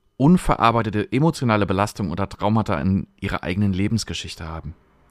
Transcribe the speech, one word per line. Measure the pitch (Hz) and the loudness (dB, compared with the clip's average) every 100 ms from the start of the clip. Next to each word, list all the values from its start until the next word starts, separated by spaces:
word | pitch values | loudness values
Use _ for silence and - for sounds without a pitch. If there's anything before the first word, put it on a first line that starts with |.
| _ - | _ 2
unverarbeitete | 139 180 - - 117 117 107 107 - | 4 6 4 2 4 2 0 -2 0
emotionale | 123 165 160 120 107 98 | 0 0 0 0 2 2
Belastung | 95 104 - 98 | 0 -2 -2 -6
oder | 92 98 | -4 -6
Traumata | - 101 110 104 82 | -4 0 0 0 0
in | 90 98 - _ | 0 0 -2 _
ihrer | 98 - | -6 -4
eigenen | 80 92 101 | -4 -2 0
Lebensgeschichte | 92 101 110 - 82 - - 82 | 0 -2 -2 -4 -10 -12 -12 -12
haben. | 80 78 - _ _ _ | -12 -12 -16 _ _ _